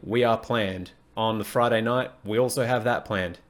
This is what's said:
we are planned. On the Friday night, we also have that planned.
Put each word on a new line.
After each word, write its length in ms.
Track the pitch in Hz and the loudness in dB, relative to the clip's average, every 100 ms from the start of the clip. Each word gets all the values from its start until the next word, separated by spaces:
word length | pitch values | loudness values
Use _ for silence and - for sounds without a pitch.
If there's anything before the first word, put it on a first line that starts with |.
we 200 | - 117 | -2 2
are 160 | 120 113 | 2 2
planned. 540 | - 120 98 92 90 - _ - | 0 -2 -2 -4 -10 -16 _ -2
On 220 | 110 110 | 0 -2
the 60 | |
Friday 360 | 104 123 120 113 | -2 0 2 2
night, 320 | 113 123 120 - | 2 0 -2 -8
we 140 | 104 107 | -2 2
also 260 | 127 143 | 2 0
have 200 | 120 123 | 0 0
that 200 | 117 117 | 0 0
planned. 360 | - 104 90 85 | -2 -2 -2 -6